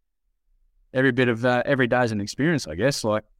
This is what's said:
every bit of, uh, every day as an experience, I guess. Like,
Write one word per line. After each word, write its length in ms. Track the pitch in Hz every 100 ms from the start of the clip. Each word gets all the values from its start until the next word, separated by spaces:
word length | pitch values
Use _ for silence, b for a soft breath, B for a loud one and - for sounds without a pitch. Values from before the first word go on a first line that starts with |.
| _ _ _ _ _ _ _ _ _
every 160 | 127 135
bit 180 | 123 123
of, 160 | 113
uh, 160 | 127 123 -
every 220 | 135 123
day 80 | 123
as 160 | 120
an 80 | 104
experience, 480 | 101 - 156 147 -
I 80 | 82
guess. 260 | 127 -
Like, 220 | 110 107 - _